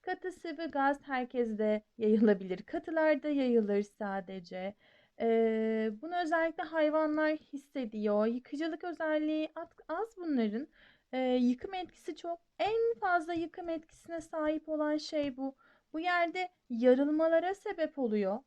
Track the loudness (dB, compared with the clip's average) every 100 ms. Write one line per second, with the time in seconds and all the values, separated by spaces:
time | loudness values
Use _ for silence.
0 | -6 -6 -8 -10 -10 -8 -4 0 2 0
1 | -4 -6 -4 -2 -2 0 0 0 _ -2
2 | 4 6 6 4 0 -8 -6 -8 -4 2
3 | 2 2 0 0 4 4 4 0 -2 _
4 | -6 -6 -6 -12 -12 -10 -10 -10 _ _
5 | _ _ 2 4 4 2 0 0 -2 -4
6 | -6 -2 0 2 0 -2 -4 2 2 2
7 | 0 2 0 -2 -6 -14 -10 -8 -6 -2
8 | 0 2 2 -2 -6 -6 -6 -4 -8 -6
9 | -2 0 0 -2 -4 -8 -14 _ -10 -6
10 | -6 -8 -4 0 0 -2 -10 _ -20 _
11 | _ -4 0 2 2 0 -4 -8 -10 -12
12 | -12 -10 -8 -10 _ _ 0 2 0 0
13 | 2 2 2 -4 -4 -8 -6 -6 -8 _
14 | -10 -10 -8 -2 0 -2 -2 -2 0 -2
15 | -2 -2 -2 -4 -8 -8 _ _ _ -4
16 | 0 2 0 -2 -6 _ _ 2 6 6
17 | 4 2 4 4 2 -4 -6 -4 -4 -2
18 | -2 0 0 -4